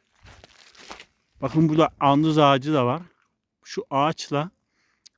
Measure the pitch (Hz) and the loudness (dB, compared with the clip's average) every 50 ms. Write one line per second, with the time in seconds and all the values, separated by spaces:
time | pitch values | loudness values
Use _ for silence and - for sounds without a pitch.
0 | _ _ _ _ _ - - - - - - - - - - - - - - - | _ _ _ _ _ -20 -20 -20 -20 -20 -20 -20 -20 -20 -20 -20 -20 -20 -20 -20
1 | - _ _ _ _ _ _ _ - 131 - 160 160 156 156 160 156 139 - - | -20 _ _ _ _ _ _ _ -10 -4 0 0 2 2 2 2 0 0 0 0
2 | 143 139 143 143 156 160 151 156 147 139 139 135 127 151 156 143 123 120 131 165 | 0 2 2 2 2 0 2 4 4 4 4 2 0 -2 -2 0 0 -2 -2 -6
3 | 180 - _ _ _ _ _ _ _ _ _ _ _ - - - - - 143 135 | -8 -16 _ _ _ _ _ _ _ _ _ _ _ -14 -12 -12 -10 -6 -4 -2
4 | 143 156 160 - - - 143 143 151 190 - _ _ _ _ _ _ _ _ _ | -2 -2 -4 -6 -8 -8 -6 -6 -6 -8 -12 _ _ _ _ _ _ _ _ _
5 | _ _ _ | _ _ _